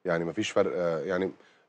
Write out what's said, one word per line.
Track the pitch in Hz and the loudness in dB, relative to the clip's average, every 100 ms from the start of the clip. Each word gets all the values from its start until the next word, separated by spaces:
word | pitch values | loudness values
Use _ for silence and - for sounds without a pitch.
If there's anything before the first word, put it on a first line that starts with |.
يعني | 90 85 | -2 0
مفيش | 85 82 107 | 0 -2 0
فرق، | - 95 | 2 2
آه، | 87 87 80 | 2 0 0
يعني | 76 90 95 - - _ | -2 0 -2 -4 -18 _